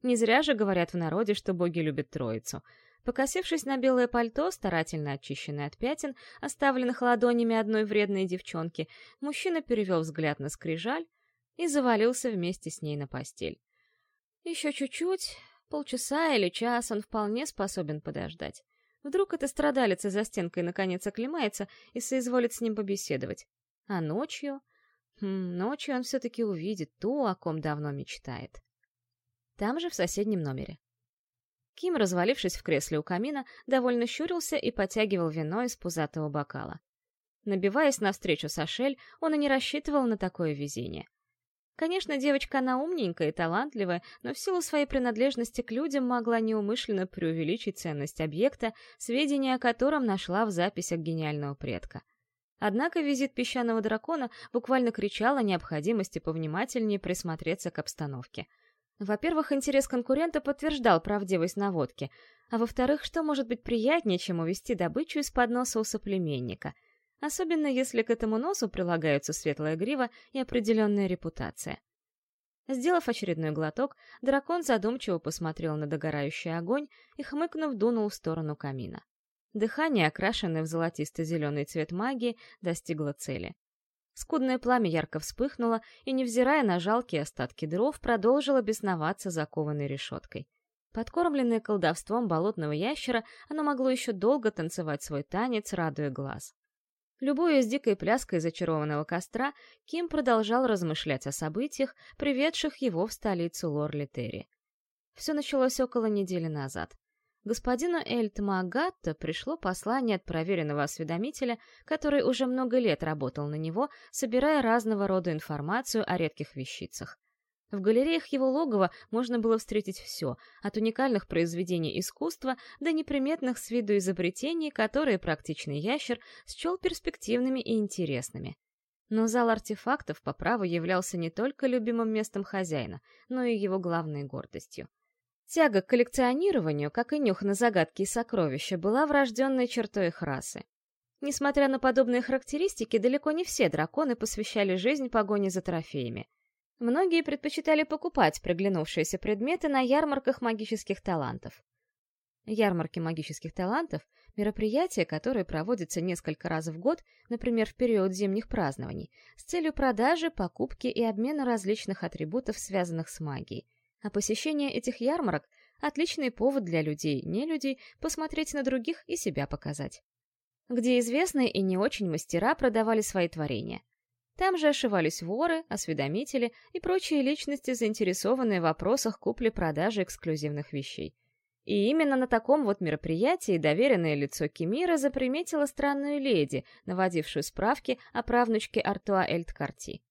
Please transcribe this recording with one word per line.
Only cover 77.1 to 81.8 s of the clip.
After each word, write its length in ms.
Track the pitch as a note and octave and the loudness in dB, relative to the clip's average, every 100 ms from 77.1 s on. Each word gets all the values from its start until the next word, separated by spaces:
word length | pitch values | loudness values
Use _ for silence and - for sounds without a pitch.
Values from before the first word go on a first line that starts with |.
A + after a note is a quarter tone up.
| - | -14
и, 60 | |
хмыкнув, 520 | C#4+ C#4+ E4+ D#4+ D#4 A#3 | -8 -4 -2 -2 -4 2
дунул 320 | G#3+ A#3 G#3 | 2 2 0
в 60 | - | -2
сторону 400 | - D#3+ D#3 D3 | -4 -2 -4 -4
камина. 480 | C#3+ C3+ G#2+ - _ _ _ _ _ G#3+ | -6 -6 -8 -10 _ _ _ _ _ -2
Дыхание, 520 | A3 - D#4+ B3 D#3 | -2 0 2 4 2
окрашенное 560 | - F#3+ A#3 F#3+ D#3+ | 2 0 0 -2 -2
в 20 | D#3+ | -2
золотисто-зеленый 1000 | E3 E3 - D3+ - D#3+ E3 D3+ D3 | 0 -2 -2 -6 -4 -4 -2 0 -2
цвет 300 | C#3+ E3 | -4 -4